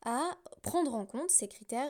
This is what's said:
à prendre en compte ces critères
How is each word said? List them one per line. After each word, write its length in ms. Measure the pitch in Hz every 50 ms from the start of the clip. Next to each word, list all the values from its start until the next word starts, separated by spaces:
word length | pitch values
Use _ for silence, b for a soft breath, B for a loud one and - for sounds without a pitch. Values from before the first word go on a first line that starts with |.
| B
à 340 | 233 233 254 311 359 349 - - - - -
prendre 320 | - - 302 349 339 277 233
en 120 | 220 196
compte 240 | 196 - 240 320 359
ces 180 | - - - 196
critères 420 | - - - - 226 240 269 294